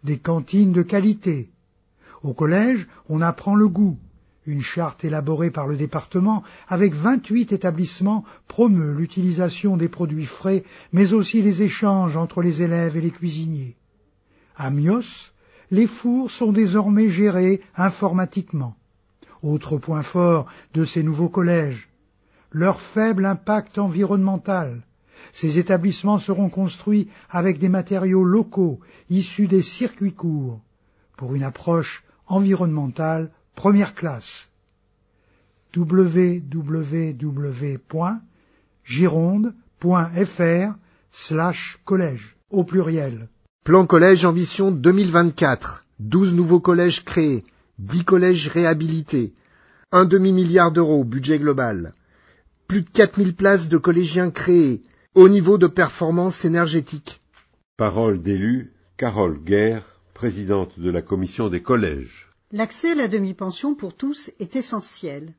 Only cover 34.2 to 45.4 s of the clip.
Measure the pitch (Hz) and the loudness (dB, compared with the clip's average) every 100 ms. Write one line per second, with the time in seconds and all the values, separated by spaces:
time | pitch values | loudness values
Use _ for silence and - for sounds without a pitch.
34.2 | - - - _ _ _ _ _ _ _ | -12 -18 -20 _ _ _ _ _ _ _
35.2 | _ _ _ _ _ 175 165 185 185 165 | _ _ _ _ _ -6 0 2 2 4
36.2 | 180 175 139 156 147 160 147 160 160 135 | 0 0 -6 -10 -6 -6 -4 -4 -4 -6
37.2 | 151 139 143 123 143 131 _ 160 170 226 | -8 -6 -8 -6 -8 -8 _ -6 -4 -6
38.2 | - _ _ _ _ _ - 123 175 156 | -12 _ _ _ _ _ -8 0 0 2
39.2 | 165 202 220 226 _ _ 175 180 165 170 | 0 0 -2 -6 _ _ 0 2 0 -2
40.2 | 190 - 170 170 196 208 _ _ _ - | -4 0 0 2 -2 -6 _ _ _ -14
41.2 | - 156 170 170 - - - 190 170 127 | -6 -2 -2 -4 -10 -14 -4 -2 0 -6
42.2 | 104 _ _ 202 175 185 160 160 139 117 | -14 _ _ -2 0 0 0 -2 -4 -8
43.2 | 113 _ _ _ - 180 180 170 175 185 | -14 _ _ _ 4 6 6 6 8 6
44.2 | 175 170 175 - 196 180 131 190 196 170 | 6 2 -2 0 0 2 4 4 2 2
45.2 | 170 151 | 2 2